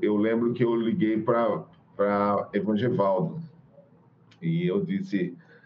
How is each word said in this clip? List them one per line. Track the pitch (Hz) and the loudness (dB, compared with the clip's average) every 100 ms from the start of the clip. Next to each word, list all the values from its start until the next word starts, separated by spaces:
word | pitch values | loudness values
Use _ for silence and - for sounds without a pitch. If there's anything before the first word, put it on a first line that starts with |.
eu | 101 104 | 0 2
lembro | 107 113 120 | 2 2 0
que | 123 | 0
eu | 117 117 | 0 0
liguei | 110 92 107 110 | 0 0 0 0
pra, | 110 117 113 85 - - _ - | 0 2 2 -2 -6 -20 _ -2
pra | 101 101 104 101 - | 0 2 2 0 -2
Evangevaldo. | 101 95 107 123 95 98 95 165 - - - - - - - _ _ - - | -2 0 0 0 2 2 0 -2 -6 -12 -18 -20 -20 -20 -20 _ _ -20 -8
E | 82 85 90 | -2 0 0
eu | 101 | 0
disse, | 160 98 - 98 127 - - - | -2 -4 -2 -2 -4 -8 -20 -20